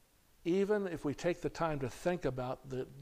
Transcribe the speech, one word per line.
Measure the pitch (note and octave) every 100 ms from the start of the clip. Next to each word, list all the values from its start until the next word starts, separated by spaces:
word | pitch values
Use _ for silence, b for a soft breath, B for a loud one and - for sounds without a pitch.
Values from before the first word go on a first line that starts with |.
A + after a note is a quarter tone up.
| _ _ _ _
Even | E3+ F#3 G3 G#3+ G3
if | D#3+
we | D3
take | B2+ F3 E3+
the | D3
time | - E3 D3+
to | B2+
think | - F3 F3
about | C#3 B2+ B2+ B2+ C3
the, | B2+ C3 C3+